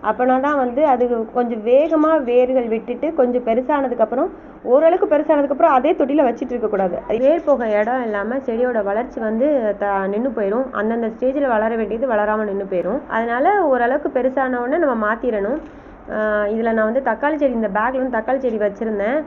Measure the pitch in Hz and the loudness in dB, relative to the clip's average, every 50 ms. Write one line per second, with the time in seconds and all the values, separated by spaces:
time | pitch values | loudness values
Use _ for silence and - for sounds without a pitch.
0 | - 208 220 220 254 254 254 262 262 285 302 285 262 247 240 254 311 302 262 233 | -2 -2 -2 0 2 2 2 2 2 0 0 0 0 0 0 0 2 2 4 2
1 | 247 240 240 226 226 220 - 247 247 233 240 220 208 226 247 269 302 330 320 311 | 2 0 0 -2 -4 -4 -2 -2 -2 -2 -2 -4 0 4 4 4 4 4 2 2
2 | 302 311 320 311 269 226 240 247 254 247 262 262 240 226 220 226 220 - 240 240 | 4 4 4 2 2 2 4 4 4 4 2 0 0 0 -2 -4 -2 -6 -6 -4
3 | - 311 320 311 254 240 240 247 247 226 226 226 262 - 302 285 269 262 247 247 | -2 -4 2 2 2 2 2 0 0 2 0 0 2 0 0 0 0 -2 2 0
4 | 254 - - 262 311 381 - - - - - - - 208 240 277 311 330 339 370 | 0 0 2 -2 -2 -2 -4 -10 -18 -20 -20 -12 -2 2 4 6 6 6 4 4
5 | 392 320 302 294 302 302 320 294 277 277 285 262 339 330 285 262 247 294 294 - | 2 2 2 0 2 2 2 2 2 0 2 2 4 4 4 4 4 2 2 2
6 | 285 247 285 302 294 240 233 - 294 247 247 240 220 208 202 190 190 185 170 - | 0 0 2 2 2 2 0 -2 -6 -6 -6 -4 -4 -2 -2 0 -2 -2 -2 -6
7 | - - 214 226 254 269 320 339 320 294 277 233 240 220 208 208 214 220 247 262 | -4 -4 -2 2 4 4 2 2 2 2 2 2 2 0 0 0 2 0 0 -2
8 | 254 226 208 202 202 220 240 277 262 262 226 226 247 254 247 226 202 196 202 214 | -2 -2 -4 -4 -4 -4 -4 -4 -4 -4 -2 0 0 0 0 0 -2 0 -2 -2
9 | 247 247 - - 226 214 220 226 254 294 302 269 226 214 202 196 208 202 202 196 | -4 -4 -6 -6 -4 -2 0 0 2 2 2 2 0 0 -2 -2 -2 -2 0 0
10 | 190 190 196 214 240 269 226 226 208 196 202 240 262 262 - 208 208 220 233 233 | -2 -2 -2 -2 -2 -2 -2 -2 -2 0 0 -2 -2 -4 -4 -4 -2 -2 -2 -2
11 | 226 220 220 226 247 254 269 294 285 269 240 214 214 226 233 226 226 202 220 226 | -4 -4 -4 -2 -2 -2 0 0 0 0 0 0 0 0 -2 -2 -4 -4 -4 -4
12 | 262 262 233 208 208 214 214 214 220 208 196 196 196 190 190 180 170 175 214 294 | -2 0 0 0 0 0 0 -2 -2 -4 -4 -6 -6 -4 -4 -4 -2 -2 -4 -4
13 | 294 - - 226 233 233 233 247 277 349 415 415 370 302 262 247 240 233 262 302 | -6 -4 -4 -4 -2 -2 -2 0 2 2 2 2 2 2 2 2 2 0 0 0
14 | 311 330 - 254 247 262 254 277 269 254 254 247 240 247 277 339 339 285 247 226 | -2 -2 -2 0 0 0 0 0 -2 0 -2 -2 -2 -2 0 0 2 0 0 0
15 | 214 208 220 226 - 254 233 208 196 202 254 311 - - - - - - - - | 0 -2 -2 -2 -2 -2 -2 -2 -2 -2 -4 -4 -6 -12 -18 -20 -20 -20 -20 -20
16 | - - - 214 214 214 214 208 208 202 214 226 226 233 226 220 220 214 226 262 | -14 -8 -6 -2 -2 0 0 0 0 0 -2 -2 0 0 0 2 0 0 0 0
17 | 269 247 220 220 - 285 311 294 294 269 247 226 220 208 190 208 214 240 262 262 | 0 0 -2 0 0 -2 0 2 0 0 0 0 -2 -2 0 0 -2 0 -2 -2
18 | 254 262 247 220 220 220 254 277 262 254 226 214 208 208 196 - 233 226 220 202 | -2 -2 -2 -4 -2 -2 -2 0 0 -2 -2 0 -2 -2 -2 -2 -4 -4 -2 -2
19 | 196 214 262 311 302 | -2 -2 -2 -2 -4